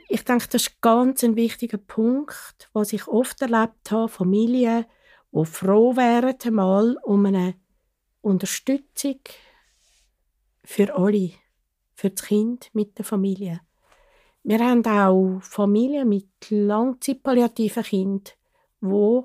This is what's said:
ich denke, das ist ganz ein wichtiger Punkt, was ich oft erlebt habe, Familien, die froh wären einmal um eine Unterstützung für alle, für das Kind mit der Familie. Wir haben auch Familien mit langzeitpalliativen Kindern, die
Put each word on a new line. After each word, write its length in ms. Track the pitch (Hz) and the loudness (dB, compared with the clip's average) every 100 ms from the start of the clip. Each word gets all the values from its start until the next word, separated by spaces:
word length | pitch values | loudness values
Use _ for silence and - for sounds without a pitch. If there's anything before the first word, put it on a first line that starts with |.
| - | -4
ich 140 | 233 - | -4 0
denke, 220 | 240 - | -2 0
das 140 | 240 | -4
ist 180 | - - | -4 0
ganz 420 | 233 226 254 262 | 2 4 2 0
ein 120 | 240 220 | 0 0
wichtiger 420 | 226 - 233 202 | -2 -4 -8 -10
Punkt, 920 | - - 226 262 294 - - - - | -8 -2 0 0 -4 -12 -20 -20 -8
was 200 | 220 208 | -4 -4
ich 140 | 208 - | -4 -2
oft 340 | 214 254 - | -2 -2 -4
erlebt 500 | 254 226 226 - - | -2 0 0 -4 -6
habe, 180 | 214 226 | -2 -2
Familien, 760 | - 185 202 226 254 233 233 233 _ _ _ _ | -2 0 2 2 2 0 0 -4 _ _ _ _
die 140 | - 160 | -4 -4
froh 500 | - 190 208 240 254 | -2 2 4 4 4
wären 400 | 240 240 254 262 | 2 2 0 -2
einmal 540 | 240 220 185 196 226 262 | -2 0 2 2 2 0
um 220 | 554 202 202 | 0 2 2
eine 300 | 196 180 180 _ _ _ _ _ _ | 2 -2 -6 _ _ _ _ _ _
Unterstützung 1000 | 220 190 196 - - 277 - - 285 269 - - _ _ _ _ _ _ _ _ _ _ _ _ | -2 -2 -2 -6 -4 -4 -6 -8 -6 -8 -12 -20 _ _ _ _ _ _ _ _ _ _ _ _
für 320 | - - 202 185 | -6 -2 0 2
alle, 360 | 190 208 180 - _ _ _ _ _ | 2 2 -2 -8 _ _ _ _ _
für 160 | - 196 | -6 -6
das 160 | 190 - | -6 -2
Kind 440 | 208 220 240 - | 0 0 -4 -6
mit 240 | 214 208 - | -6 -6 -8
der 80 | 202 | -6
Familie. 560 | 202 196 190 196 170 - _ _ _ _ _ _ _ | -2 -2 -4 -6 -10 -14 _ _ _ _ _ _ _
Wir 160 | - 220 | -2 0
haben 260 | 240 240 226 | 2 2 2
auch 540 | 208 196 190 190 185 | 2 4 4 2 -2
Familien 640 | - - 202 208 254 285 247 | -8 -2 0 2 0 0 0
mit 220 | 202 - _ - | 0 -4 _ -4
langzeitpalliativen 1300 | 208 202 214 254 254 - 262 - 247 233 - 220 233 | -2 0 0 -2 -4 -6 -6 0 2 0 0 -4 -4
Kindern, 500 | 214 196 190 196 196 - _ _ _ _ | -4 -2 -2 -4 -8 -20 _ _ _ _
die 400 | 190 202 208 247 | -2 0 2 2